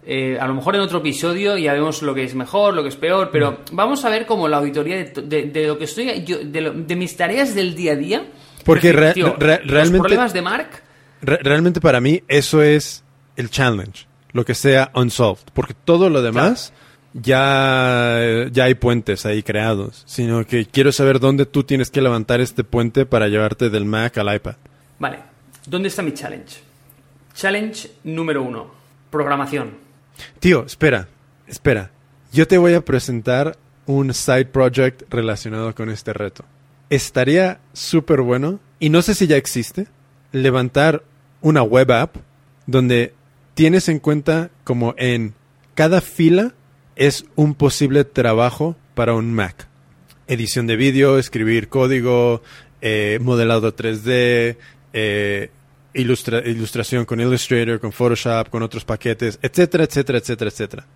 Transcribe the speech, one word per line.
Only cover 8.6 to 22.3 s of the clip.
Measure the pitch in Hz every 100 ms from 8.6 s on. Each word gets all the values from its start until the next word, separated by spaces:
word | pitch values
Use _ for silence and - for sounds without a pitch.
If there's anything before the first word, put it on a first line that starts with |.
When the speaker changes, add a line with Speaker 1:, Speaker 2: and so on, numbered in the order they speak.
| -
Speaker 2:
Porque | 160 175
Speaker 1:
Es | 156
decir, |
Speaker 2:
re-, | 156
Speaker 1:
tío, | 175 165 -
Speaker 2:
re-, | 151 156
Speaker 1:
los | 143
Speaker 2:
realmente | 139 160 185
Speaker 1:
problemas | 190 220 247
de | 180
Mark. | 175 226 311 - _ _ _ _
Speaker 2:
re-, | 135 160
realmente | 139 147 175 170
para | 160 127
mí | 123 170 _
eso | 139 135 156
es | 151 151 - - _ _ _ -
el | 120
challenge, | - 131 107 98 - - _ _
lo | 123
que | 120 131
sea | 139 135 135 127
unsolved, | 123 - 117 95 -
porque | - - - -
todo | 170 185
lo | 147
demás | 120 117 160 247 - _ - _ _
Speaker 1:
Claro. | -
Speaker 2:
ya, | 117 131 139 139 135 131 127 123 120 117 117 113 127
ya | 123 127
hay | 127
puentes | 120 120 107 95 107
ahí | 107
creados, | 104 104 110 104 101 - -
sino | - 117 117 113
que | 120 110
quiero | - 135
saber | 131 135 131
dónde | 131 139 135
tú | 147
tienes | 135 139 123
que | -
levantar | 131 120 104